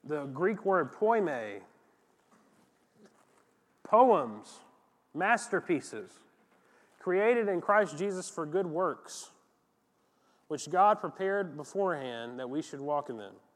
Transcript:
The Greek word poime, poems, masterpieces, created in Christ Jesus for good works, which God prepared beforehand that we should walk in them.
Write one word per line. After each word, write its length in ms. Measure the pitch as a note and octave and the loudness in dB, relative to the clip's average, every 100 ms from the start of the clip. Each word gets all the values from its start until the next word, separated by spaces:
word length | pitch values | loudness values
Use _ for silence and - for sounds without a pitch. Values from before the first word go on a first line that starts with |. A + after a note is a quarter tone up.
The 220 | D3 D3 C#3 | -6 -8 -6
Greek 380 | C3+ F#3 G#3 G3 | -2 -2 0 0
word 280 | F#3 C#3+ | 2 0
poime, 680 | - G#3+ A3+ F3 C3 G#2+ G2+ F#2 _ _ _ _ _ _ _ _ _ _ _ _ _ - _ _ _ _ _ _ _ | 0 2 2 2 -2 -6 -10 -14 _ _ _ _ _ _ _ _ _ _ _ _ _ -20 _ _ _ _ _ _ _
poems, 760 | - G#3+ B3+ F#3 B2 G#2+ - - - _ _ _ _ D3+ | 4 6 8 6 2 -8 -16 -20 -20 _ _ _ _ -4
masterpieces, 1040 | F#3+ A3+ - F3+ - D#3 - A2 F#2 - _ _ _ _ _ _ _ _ | 0 0 0 -4 0 -2 -2 -12 -14 -20 _ _ _ _ _ _ _ _
created 480 | - F3+ G#3+ A#3+ G#3 | -2 2 4 4 2
in 120 | F3+ | 0
Christ 380 | E3 G#3 F#3+ D3 | 4 4 4 -2
Jesus 320 | G3+ F#3 F3 | -4 -4 -8
for 160 | - D#3 | -8 -4
good 220 | F3 F3+ | -2 -2
works, 640 | D#3+ F3+ B2+ - - - _ _ _ _ _ _ _ _ _ _ _ _ | -2 -2 -4 -12 -16 -18 _ _ _ _ _ _ _ _ _ _ _ _
which 220 | D3+ - | -8 -2
God 300 | F3+ G3+ G#3 | 4 6 4
prepared 580 | E3+ - F#3+ G3+ F#3+ D3 | -2 -4 -2 -2 -4 -8
beforehand 840 | D3 G3 F#3+ D#3 C3 A#2 A#2+ B2 | -8 -2 -2 -2 -6 -8 -8 -8
that 100 | B2+ | -6
we 120 | C#3+ | -6
should 200 | D3 C#3+ | -6 -10
walk 280 | C#3+ D3 C#3 | -4 -4 -4
in 80 | A#2 | -12
them. 160 | G2 - _ | -12 -18 _